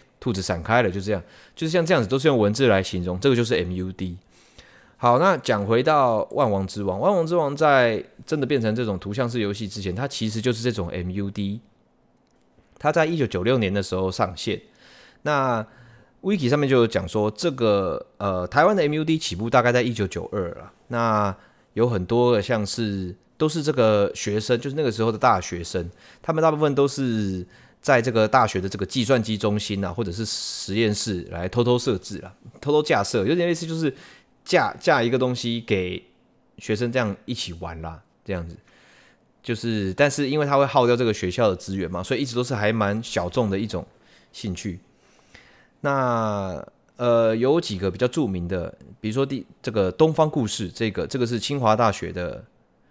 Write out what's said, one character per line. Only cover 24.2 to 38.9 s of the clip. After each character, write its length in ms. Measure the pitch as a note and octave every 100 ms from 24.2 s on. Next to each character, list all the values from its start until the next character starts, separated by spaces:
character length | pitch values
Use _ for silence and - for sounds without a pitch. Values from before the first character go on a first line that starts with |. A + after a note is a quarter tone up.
| - G#2
生， 180 | G#2+ A#2+
就 100 | C#3
是 60 | C#3+
那 60 |
个 80 | C#3
时 100 | G#2+
候 80 | A2+
的 80 | A2
大 220 | B2+ G2
学 240 | - F2
生， 260 | E2 F#2 F2 - - -
他 100 | -
们 80 | D#3+
大 80 | D#3+
部 80 | D3+
分 160 | D3+ C#3
都 100 | C#3
是 580 | C#3 B2+ A2+ G2+ F#2 F2+ - - _
在 200 | - B2+
这 120 | A#2+
个 160 | A2+ G#2+
大 180 | C3 A2
学 140 | F#2+
的 80 | F#2+
这 100 | F#2
个 80 | F#2+
计 160 | C3+
算 180 | A2 B2+
机 160 | G#2+ G#2+
中 220 | G#2+ G#2
心 260 | - G2
啊， 80 | F#2+
或 120 | F2
者 80 | G2
是 120 | F2+
实 520 | A2 - - - - G#2
验 180 | A2+
室 320 | G2+ - F2+ -
来 160 | E2+ F#2
偷 160 | A#2+
偷 120 | A#2+ B2
设 220 | C3 F#2+
置 200 | - G2
啦， 140 | - - - -
偷 100 | C#3+
偷 100 | D3+
架 220 | D3+ B2
设， 240 | G2+ A#2 G2
有 80 |
点 140 | F3 F3
类 40 |
似 140 | E3 E3
就 80 |
是 180 | D#3+ D#3 - - - _ _
架， 300 | - F3 A2 -
架 240 | - C#3+
一 60 | A#2
个 80 | B2
东 180 | B2+
西 260 | B2 A#2 A#2
给 380 | A#2 G2+ F2+ F2+ - _ _ _ _ -
学 160 | -
生 160 | G#2+ A#2+
这 80 | B2+
样 180 | A2 G2
一 100 | -
起 180 | A#2 -
玩 260 | E2+ E2+ E2
啦， 220 | D#2+ E2 _ _
这 80 | -
样 140 | F2+ E2
子。 80 | - _ _ _